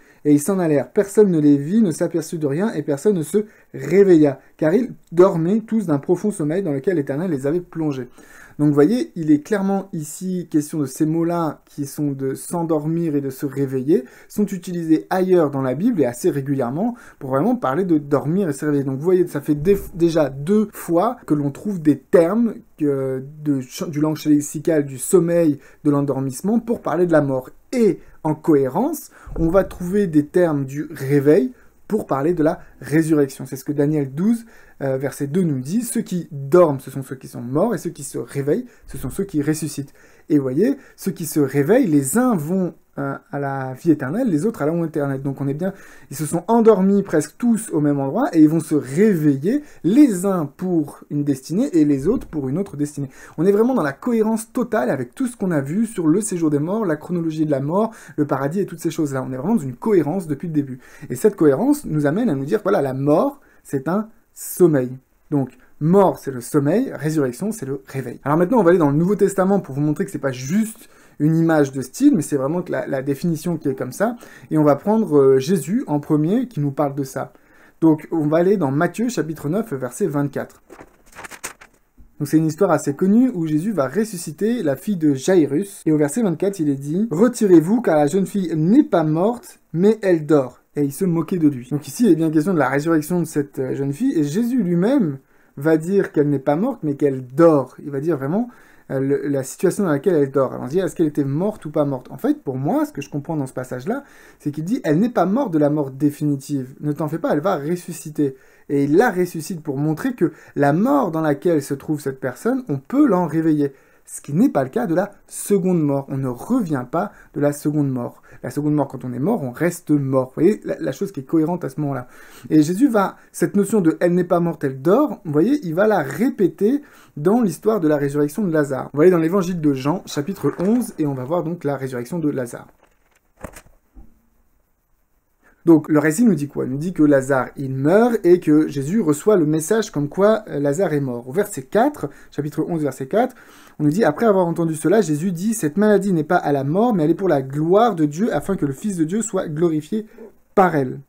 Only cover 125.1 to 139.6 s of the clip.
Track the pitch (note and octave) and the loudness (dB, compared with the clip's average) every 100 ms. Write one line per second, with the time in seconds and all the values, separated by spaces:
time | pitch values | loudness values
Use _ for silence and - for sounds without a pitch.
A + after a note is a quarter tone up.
125.1 | - E3 C#3+ G#3 D4 F3 D#3+ G#3+ G3 C3+ | -2 -2 2 2 0 -2 0 2 2 -2
126.1 | C#3 B3+ A#3+ E3+ - G3+ C#4+ - - _ | -2 -2 2 0 2 0 0 -4 -20 _
127.1 | C#3+ D#3+ A#3+ G#3+ C#3+ G#3 A3 D#3 D3 C#3 | -2 2 2 2 0 0 2 2 2 0
128.1 | D3 D3 A3+ G3 D#3 C#3 B2+ C3+ C#3+ F3 | 0 -2 0 0 0 0 -4 -4 4 4
129.1 | F3 D#3+ G3 F3 F3 D3+ C3+ C#3 F3+ - | 6 2 0 -2 0 0 0 -2 -4 -4
130.1 | D3+ C#3+ F#3+ C#3 - F#3 B3 G#3+ - D3 | -6 -6 -4 -4 0 0 0 -2 -4 -4
131.1 | C3 B2+ F3 D3+ E3+ D#3 C3+ C3+ B2 A#2+ | -4 -4 -4 -4 -6 -4 -4 -6 -8 -8
132.1 | F3 D3+ C3+ A#2+ - - _ _ _ _ | -4 -4 -4 -8 -12 -18 _ _ _ _
133.1 | _ _ _ - - - _ _ - - | _ _ _ -18 -18 -20 _ _ -20 -20
134.1 | _ _ _ _ _ _ _ _ _ _ | _ _ _ _ _ _ _ _ _ _
135.1 | _ _ _ _ _ E3 D#3 D3+ D3+ D#3 | _ _ _ _ _ 4 4 4 2 2
136.1 | D#3 A#3+ D#3 C#3+ C#3+ B2+ C#3 F3 F3+ D3 | 2 2 2 -2 -6 -6 -6 -6 2 4
137.1 | C#3 C3 C3+ A#2+ - C3+ C3 C#3+ G3+ A#3+ | 4 2 -2 -2 -8 -8 -2 2 4 4
138.1 | A3+ F3 F3 D#3 D3+ D#3 C#3+ C3+ A3 D#3 | 2 4 4 6 4 2 -2 -2 0 0
139.1 | C#3+ G#3+ G3+ D3 D#3 | 0 2 4 2 0